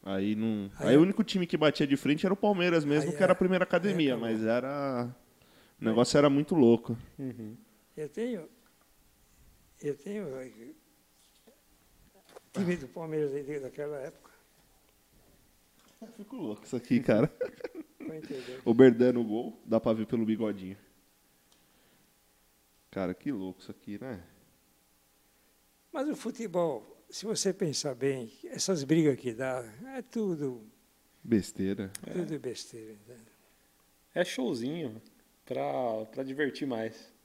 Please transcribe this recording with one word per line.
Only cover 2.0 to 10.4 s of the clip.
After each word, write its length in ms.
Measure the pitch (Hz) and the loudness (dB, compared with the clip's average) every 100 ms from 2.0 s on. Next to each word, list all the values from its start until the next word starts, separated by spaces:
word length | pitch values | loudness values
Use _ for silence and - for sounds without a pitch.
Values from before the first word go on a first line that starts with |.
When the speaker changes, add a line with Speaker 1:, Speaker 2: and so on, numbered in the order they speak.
| 135 151 190 | 2 0 0
Speaker 1:
era 60 | |
o 20 | 196 | 2
Palmeiras 480 | 208 196 175 170 | 2 2 4 4
mesmo, 260 | 147 147 147 | 4 2 2
Speaker 2:
Aí 60 | 151 | 2
Speaker 1:
que 60 | |
era 100 | 185 | 4
a 40 | 185 | 4
Speaker 2:
é, 20 | |
Speaker 1:
primeira 260 | 185 185 | 4 2
Speaker 2:
aí 40 | 180 | 2
Speaker 1:
academia, 460 | 175 190 185 147 | 2 2 2 2
Speaker 2:
acabou. 140 | 120 113 | 0 -2
Speaker 1:
mas 140 | 110 | 0
era, 600 | 110 120 127 143 139 123 123 | 2 0 0 -4 -4 -4 -4
o 760 | 123 _ _ _ - - _ | -8 _ _ _ -20 -20 _
Speaker 2:
Aí 60 | 113 | 0
Speaker 1:
negócio 320 | 113 127 147 | 2 4 6
era 100 | 147 | 6
muito 260 | 139 151 170 | 4 2 6
louco. 420 | 117 117 - 117 - - | 8 8 4 -8 -8 -12
Speaker 3:
Uhum. 380 | 135 110 110 120 - _ _ - | -10 -10 -12 -16 -20 _ _ -12
Speaker 2:
Eu 120 | 151 | -10
tenho, 400 | - 240 220 151 _ _ _ _ _ _ _ _ _ - _ _ _ | -6 -6 -6 -10 _ _ _ _ _ _ _ _ _ -20 _ _ _
eu 140 | 151 139 | -8 -6
tenho, 300 | - 208 180 131 | -8 -10 -8 -10